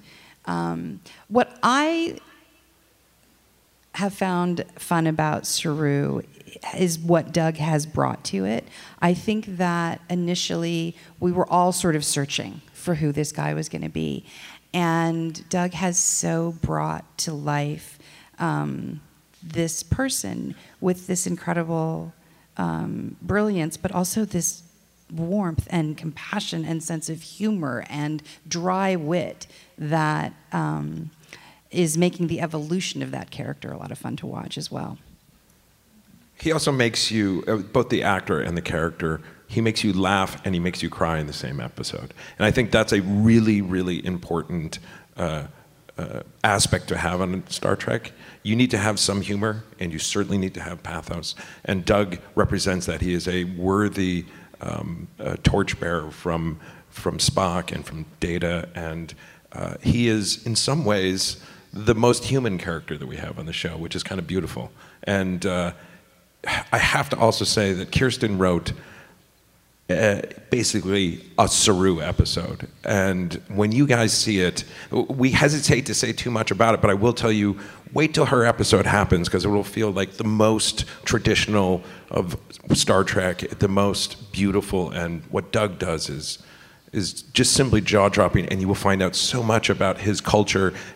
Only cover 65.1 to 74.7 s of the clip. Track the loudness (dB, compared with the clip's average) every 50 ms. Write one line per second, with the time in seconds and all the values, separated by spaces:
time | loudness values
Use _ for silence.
65.1 | 0 0 2 0 -2 -2 -2 0 0 0 0 -2 -4 -8 -14 -20 -20 -20 -20 _
66.1 | _ _ _ _ _ _ -6 -4 -4 -4 -2 0 2 2 2 4 2 0 0 0
67.1 | 0 4 4 4 4 4 0 0 2 2 2 2 2 0 -2 0 0 2 2 2
68.1 | 0 0 0 0 2 4 4 4 4 2 0 -2 -8 -8 -10 -20 -20 -20 -20 -20
69.1 | _ _ _ _ _ _ _ _ _ _ _ _ _ _ _ -2 0 2 4 2
70.1 | 2 2 -2 -8 -12 -14 -8 -2 -2 0 0 0 -2 -2 -2 0 0 0 0 0
71.1 | -2 -6 -10 -6 2 2 2 4 4 4 4 4 4 6 6 4 4 2 0 -2
72.1 | 2 2 2 2 0 -4 -4 -6 -8 -10 -10 -14 -14 -8 -4 0 2 2 2 2
73.1 | 0 0 -2 -4 -4 -8 -10 -6 -2 0 2 2 4 4 4 4 4 4 4 4
74.1 | 2 2 2 2 2 4 4 2 0 -2 -8 -12